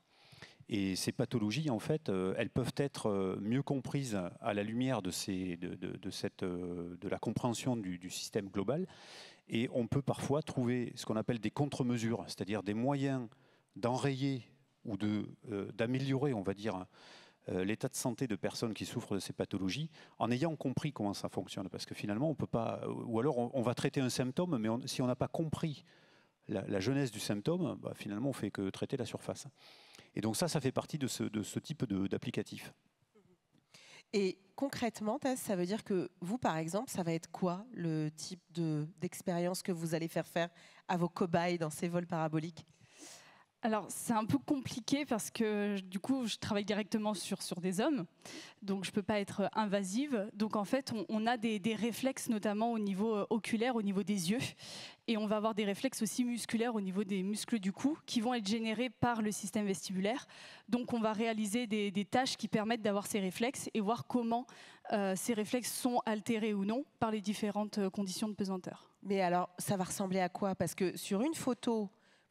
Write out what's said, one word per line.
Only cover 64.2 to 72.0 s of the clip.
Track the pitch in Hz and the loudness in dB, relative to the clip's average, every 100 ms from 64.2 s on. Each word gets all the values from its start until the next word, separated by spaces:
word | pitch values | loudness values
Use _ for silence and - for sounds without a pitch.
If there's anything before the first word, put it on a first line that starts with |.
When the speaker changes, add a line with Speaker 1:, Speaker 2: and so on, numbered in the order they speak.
| 233 233 262 - - - - | 2 0 -2 -14 -20 -16 -2
Speaker 3:
euh, | 214 196 190 | 0 2 0
ces | - | 0
réflexes | 220 214 254 220 | 0 2 0 -2
sont | - 254 240 - | -2 2 2 2
altérés | 214 - 226 220 | -2 0 0 2
ou | 202 | 2
non | 196 233 302 - | 2 0 -2 -2
par | 226 | 0
les | 214 | 0
différentes, | 196 202 208 208 208 208 | -2 0 0 0 -2 0
euh, | 196 | 0
conditions | 208 190 180 220 | 0 -4 -2 -4
de | |
pesanteur. | 196 196 190 - - - _ | -2 -2 -2 -4 -12 -16 _
Speaker 2:
Mais | 190 196 | 0 2
alors, | 180 175 180 - | 4 4 2 -4
ça | - 202 | -2 0
va | |
ressembler | 180 - 190 185 | 0 -2 0 2
à | 180 | 2
quoi ? | - 202 | 0 -2
Parce | 190 170 - | 0 0 2
que | 185 - | -2 -2
sur | - 196 | -2 0
une | 285 | 2
photo, | 320 - 240 - 226 196 _ | 0 -2 0 2 0 0 _